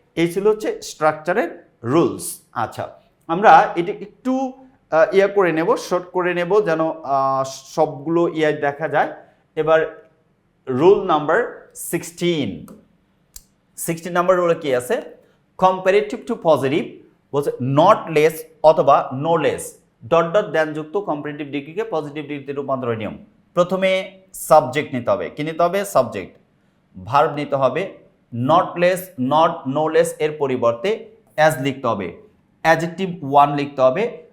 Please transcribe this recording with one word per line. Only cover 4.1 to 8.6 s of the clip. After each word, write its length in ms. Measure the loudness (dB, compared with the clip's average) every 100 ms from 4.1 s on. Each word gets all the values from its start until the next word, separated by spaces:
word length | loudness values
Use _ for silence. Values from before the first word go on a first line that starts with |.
| -10 -4 -4 -4 -8 -20 _ _
আহ, 240 | 2 4 4
ইয়া 120 | 4
করে 240 | 2 2
নেব, 260 | 2 0 -2
শর্ট 280 | -2 -4 -2
করে 280 | -2 -2
নেব, 320 | -2 0 2 2
যেন, 160 | 0
আহ, 600 | -2 -4 -2 0 0 0 -4
সবগুলো 800 | -8 -8 -2 -2 -2 -2 0 0
ইয়া 240 | 0 -2
দেখা 360 | 0